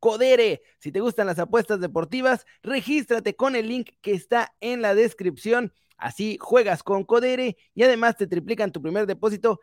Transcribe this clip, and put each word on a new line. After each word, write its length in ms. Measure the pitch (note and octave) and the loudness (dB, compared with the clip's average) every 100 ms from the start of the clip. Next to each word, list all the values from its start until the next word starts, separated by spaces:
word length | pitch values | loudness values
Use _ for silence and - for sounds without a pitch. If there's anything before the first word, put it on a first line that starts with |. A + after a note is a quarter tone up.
Codere. 640 | - G#3+ C4 B3 A3 D3+ _ _ | 0 2 6 6 4 0 _ _
Si 100 | D3 | -8
te 80 | F#3 | -4
gustan 300 | A#3 A3 G3 | -2 0 0
las 100 | E3+ | -2
apuestas 400 | E3+ A#3 - G3+ | 0 0 0 -2
deportivas, 680 | F3 D3 D#3 B3+ C4 B3 _ _ | -2 -4 -4 0 0 0 _ _
regístrate 720 | - C4+ G3 D4 A3+ A#3 G#3 G3 | -6 -4 -2 -2 0 -2 -2 -2
con 180 | C4+ | -2
el 140 | B3 A3 | 0 -4
link 220 | B3 A3+ _ | -6 -8 _
que 140 | - | -4
está 420 | F#3+ - A#3 - _ | -4 0 -2 -2 _
en 220 | A#3 B3 | -6 -2
la 140 | G#3+ G3+ | 2 2
descripción. 760 | A3+ - F3+ C#3 G#3+ A#3+ A3+ - _ - | 2 0 -6 -4 -2 -2 -2 -8 _ -12
Así 380 | G#2+ - G#3+ - | -10 -6 -6 -6
juegas 420 | - B3 G3+ E3+ | 2 2 4 0
con 220 | - G3 | -2 -4
Codere 520 | G3 A#3 B3+ B3+ B3+ - _ | 0 0 2 0 -4 -6 _
y 100 | - | 2
además 320 | B3+ A#3 A#3 A3+ | 2 4 2 0
te 100 | F#3+ | -2
triplican 460 | E3+ - A3+ G3+ | -4 -4 -4 -4
tu 100 | D#3+ | -4
primer 240 | D3+ G3 G#3 | -6 -2 -2
depósito 540 | E3 G#3+ G#3 A3+ G3 | -2 -4 0 -2 -2